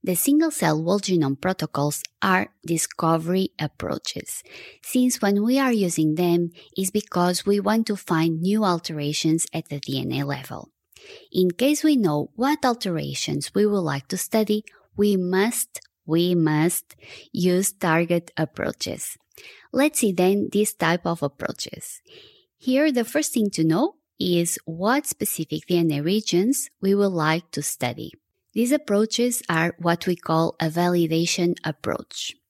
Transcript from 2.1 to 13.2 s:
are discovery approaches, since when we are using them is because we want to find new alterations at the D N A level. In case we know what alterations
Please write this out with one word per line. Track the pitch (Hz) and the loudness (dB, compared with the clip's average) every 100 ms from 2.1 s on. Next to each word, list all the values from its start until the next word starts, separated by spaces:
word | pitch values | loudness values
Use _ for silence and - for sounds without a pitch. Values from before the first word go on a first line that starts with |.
| _ | _
are | 196 185 - _ - | 0 2 0 _ -4
discovery | 165 - - 165 165 160 185 190 - | -2 -2 -2 0 0 0 0 -2 -4
approaches, | 151 _ - - - - - - - - - - | -8 _ -6 -4 -6 -10 -10 -14 -16 -20 -20 -20
since | - 254 254 - | -4 0 2 2
when | 202 202 | 2 2
we | 220 269 | 2 2
are | 262 | 2
using | 226 185 170 156 156 | 2 0 2 0 2
them | 175 170 170 - - - | 2 2 0 -6 -12 -6
is | 190 | -2
because | 214 - 180 180 180 202 | -2 -2 0 0 0 0
we | 202 | 0
want | 196 226 220 | 2 0 0
to | 202 | -4
find | - 160 165 160 | -2 0 2 0
new | 180 214 | 0 2
alterations | 208 170 170 156 147 147 160 165 - | 2 0 -4 -4 -4 0 0 0 -2
at | 165 - | -6 -8
the | 147 | -10
D | - 135 | -6 -6
N | - | -4
A | 135 | -4
level. | 143 139 135 - - _ _ - - - - | -4 -6 -8 -14 -16 _ _ -20 -20 -20 -6
In | - 180 | 0 0
case | 170 269 294 | 2 0 2
we | 311 277 | 4 4
know | 190 147 - - | 2 0 -4 -4
what | 262 302 262 | -2 2 0
alterations | 240 196 165 143 135 | 0 -4 -4 -4 -6